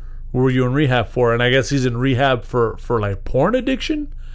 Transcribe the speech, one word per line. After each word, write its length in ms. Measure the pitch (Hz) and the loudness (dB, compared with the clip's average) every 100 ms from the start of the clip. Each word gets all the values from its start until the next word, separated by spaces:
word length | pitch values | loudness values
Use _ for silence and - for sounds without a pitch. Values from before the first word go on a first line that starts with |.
| - - - | -12 -12 -6
What 100 | 127 | 0
were 80 | 131 | 2
you 160 | 127 127 | 2 2
in 80 | |
rehab 360 | 135 147 123 110 | 2 2 2 0
for?" 220 | - 120 | 0 2
And 120 | 117 | 2
I 80 | 123 | 2
guess 180 | 131 123 | 2 2
he's 160 | 143 127 | 0 0
in 100 | 117 | 0
rehab 480 | 131 120 139 127 | 0 2 2 0
for, 320 | - 127 113 107 | -2 0 0 -2
for, 220 | - 120 | -2 -2
like, 240 | 104 101 | -2 -4
porn 300 | - 127 160 | -2 0 2
addiction. 580 | 254 262 262 - 302 294 - - | 2 0 -2 -2 -4 -6 -10 -12